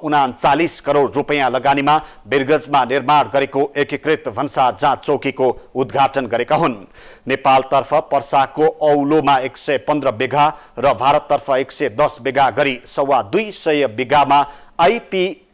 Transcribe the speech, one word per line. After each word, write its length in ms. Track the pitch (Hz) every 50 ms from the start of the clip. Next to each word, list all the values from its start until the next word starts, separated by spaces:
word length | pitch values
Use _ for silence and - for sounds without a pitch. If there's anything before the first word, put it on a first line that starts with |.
| -
उनाचालिस 760 | 156 151 147 139 131 120 - - 160 139 147 170 160 - -
करोड 340 | - 139 143 147 139 120 -
रुपियाँ 340 | 143 139 - 147 147 139 127
लगानीमा 460 | 120 131 120 139 139 143 139 147 151 156 156 - - - - 104
वीरगञ्जमा 560 | 117 143 135 127 156 147 - - 143 139 127
निर्माण 440 | 117 135 139 123 131 151 147 131 110
गरेको 420 | 117 139 139 135 - 139 143 143 - 143
एकीकृत 500 | 147 143 147 135 - 147 156 - - 135
भन्सार 440 | 107 107 135 147 - 147 131 127 120
जाँच 300 | - - 143 139 - -
चौकीको 420 | - 147 127 - 139 131 - 127 123 110 - - - _
उद्घाटन 500 | 127 127 107 - 143 135 135 - 139 131
गरेका 300 | 113 - 117 120 - 156
हुन्। 200 | 147 165 147 120 101 92 - _ - - - - - _ -
नेपालतर्फ 680 | 131 131 - 143 131 135 131 - 143 139 120 - 147 151 156 -
पर्साको 560 | 156 139 123 - - 139 135 131 - 151 156 160 160 -
औलोमा 560 | 151 151 147 147 143 139 156 156 147 143 139 131
एक 180 | 127 135 - -
सय 200 | - - 147 131 -
पन्ध्र 260 | - 151 151 131 131 120 107
बिघा 300 | 131 123 113 143 147 151 156 - - - _ -
र 140 | 120 143 127
भारततर्फ 540 | 95 123 135 143 151 - - 147 139 - -
एक 200 | 135 131 135 135
सय 180 | - - 151 127
दस 260 | 104 117 151 143 - -
बिघा 280 | 117 135 127 139 139 123
गरी 280 | 113 127 147 139 127 123 - -
सवा 340 | - - 143 135 139 127 107
दुई 280 | 101 107 196 226 214 196
सय 340 | - - 165 156 147 139 123
बिघामा 580 | 107 110 127 120 139 147 139 131 139 143 139 - - - - - _ -
आइपी 600 | 165 180 226 233 - - - 190 180 196 180 - _ _